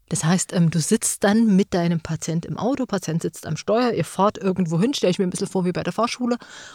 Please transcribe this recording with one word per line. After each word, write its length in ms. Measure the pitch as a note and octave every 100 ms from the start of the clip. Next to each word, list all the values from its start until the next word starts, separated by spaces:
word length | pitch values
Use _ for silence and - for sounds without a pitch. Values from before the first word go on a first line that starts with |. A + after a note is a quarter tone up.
| _
Das 160 | -
heißt, 280 | D#3 F3+ -
ähm, 160 | F#3+ E3+
du 80 | E3
sitzt 420 | D3 A3 - -
dann 320 | G3 G#3+ A3+
mit 180 | F#3 G3+
deinem 280 | F#3 E3+ E3+
Patient 440 | - D#3+ - E3
im 140 | E3 D3+
Auto, 260 | G#3 C#4
Patient 380 | B3+ G3 - D#3+
sitzt 240 | E3+ - -
am 100 | D3+
Steuer, 360 | - G#3+ B3
ihr 120 | G#3+
fahrt 340 | - - G3 -
irgendwo 420 | G3 F#3 F3 E3
hin, 120 | A3+
stell 160 | C#4+ F#3+
ich 120 | F3+
mir 40 |
ein 60 | F#3
bisschen 160 | - G3
vor 180 | F#3+
wie 60 | F3+
bei 140 | F3
der 80 | D#3+
Fahrschule. 440 | - A#3 - B3 A#3+ - - -